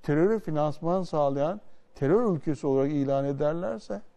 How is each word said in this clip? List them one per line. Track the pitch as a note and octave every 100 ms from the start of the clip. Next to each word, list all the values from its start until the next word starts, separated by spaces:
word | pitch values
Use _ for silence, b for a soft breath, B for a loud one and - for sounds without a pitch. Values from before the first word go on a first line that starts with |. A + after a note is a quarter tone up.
teröre | - D3 F#3 A3
finansman | G3 D3+ D3+ D3 E3 F#3
sağlayan | F3 D#3 C#3+ C#3 D3 G#3 b b b
terör | - C#3 G3+ A#3+
ülkesi | E3 - C#3+ D3
olarak | C3+ C#3
ilan | D3 C#3 C#3
ederlerse | C#3 C#3 D3 E3 G3 A3+ - G#3 -